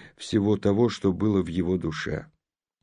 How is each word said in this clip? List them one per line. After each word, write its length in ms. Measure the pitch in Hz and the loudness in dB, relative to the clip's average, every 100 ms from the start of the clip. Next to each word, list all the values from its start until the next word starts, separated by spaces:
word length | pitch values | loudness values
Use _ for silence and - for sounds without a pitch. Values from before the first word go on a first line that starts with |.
| - _ | -20 _
всего 400 | - 110 101 101 | -2 0 2 2
того, 320 | 104 101 120 | 2 2 2
что 240 | 98 98 | 2 0
было 280 | 90 107 98 | 2 2 2
в 60 | 87 | 0
его 300 | 85 85 92 | -2 0 0
душе. 540 | 82 78 - - - _ _ _ _ _ | -2 -6 -6 -8 -10 _ _ _ _ _